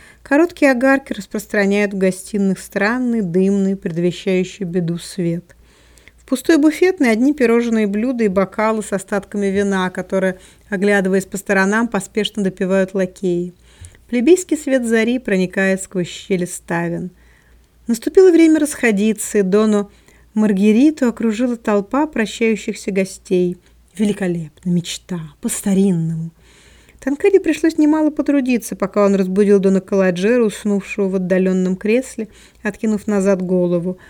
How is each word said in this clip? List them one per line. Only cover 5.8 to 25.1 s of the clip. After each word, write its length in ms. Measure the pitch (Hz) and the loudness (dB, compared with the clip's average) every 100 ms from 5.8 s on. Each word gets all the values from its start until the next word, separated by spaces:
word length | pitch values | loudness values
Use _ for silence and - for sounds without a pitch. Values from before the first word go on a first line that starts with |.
| _ - - _ | _ -20 -20 _
В 80 | - | -6
пустой 280 | 262 - 330 | -4 2 4
буфетной 520 | 302 302 370 370 262 | 4 2 0 2 2
одни 240 | 214 262 | 4 2
пирожные 540 | 294 233 233 240 226 214 | 2 2 2 2 0 0
блюда 340 | 202 247 240 | -2 -2 0
и 60 | 220 | 0
бокалы 560 | 190 190 - 214 220 | 0 -2 0 -2 -2
с 80 | 208 | -4
остатками 540 | 196 - 202 196 208 196 | -6 -4 -6 -4 -4 -2
вина, 440 | 196 202 196 185 | 0 0 0 -2
которые, 480 | 185 180 190 185 185 - _ _ | -6 -4 -2 -2 -4 -14 _ _
оглядываясь 580 | 202 202 202 190 190 190 | -2 2 2 2 0 -2
по 100 | 196 | -10
сторонам, 520 | - 196 190 214 233 | -2 0 2 0 0
поспешно 560 | 202 - - 202 - | -4 -4 -4 -4 -2
допивают 500 | 190 185 185 190 190 | -4 -2 -2 0 0
лакеи. 580 | 190 185 - 185 175 175 - _ - - - _ | -2 -4 -4 -2 -2 -4 -10 _ -20 -20 -20 _
Плебейский 480 | 240 247 359 - 302 | 0 4 4 2 -6
свет 300 | - 262 233 | 0 -2 2
зари 320 | 226 226 254 | 0 2 -2
проникает 640 | 247 190 180 196 190 190 | 0 0 0 0 0 0
сквозь 240 | - 185 170 | -4 -6 -6
щели 380 | - - 190 | -8 -4 -4
ставен. 640 | 175 - - 170 170 170 180 - _ _ _ _ _ _ - | -4 -8 -6 -4 -4 -6 -8 -12 _ _ _ _ _ _ -6
Наступило 420 | 233 - - 370 | -4 2 6 6
время 300 | 330 330 311 | 6 6 4
расходиться, 800 | 294 - 240 196 220 214 - 214 | 0 -2 0 2 0 0 -2 -2
и 40 | |
Дону 480 | 190 202 214 208 202 - _ _ _ | 2 2 2 2 -2 -10 _ _ _
Маргериту 720 | 220 214 190 208 214 294 302 247 | 0 0 4 4 4 4 2 -2
окружила 480 | 226 226 208 247 233 | -2 -4 -2 -2 -2
толпа 500 | 233 202 196 262 311 | -2 -2 0 -2 -2
прощающихся 840 | 254 208 - 226 214 - 202 - | -4 -6 -2 -2 -2 -4 -8 -6
гостей. 640 | 196 190 - - 185 180 180 _ _ _ - | -4 -4 -6 -2 0 0 -4 _ _ _ -4
Великолепно, 720 | 214 196 185 170 156 - 180 | -2 -2 -4 -4 -8 -10 -2
мечта, 500 | 175 170 - - | -2 -2 -12 -10